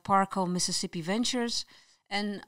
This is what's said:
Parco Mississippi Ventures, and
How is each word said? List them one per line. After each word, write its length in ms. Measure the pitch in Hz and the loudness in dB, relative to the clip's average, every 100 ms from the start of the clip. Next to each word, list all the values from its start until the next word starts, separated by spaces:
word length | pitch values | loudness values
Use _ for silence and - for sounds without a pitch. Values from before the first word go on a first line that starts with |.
Parco 440 | - 196 196 196 175 | 4 4 4 2 0
Mississippi 560 | 180 - - 190 180 | 0 0 -2 -4 -4
Ventures, 640 | 160 214 240 254 233 226 - - - _ _ | -2 0 0 0 0 -2 -6 -12 -20 _ _
and 340 | 202 208 196 | -4 -4 -6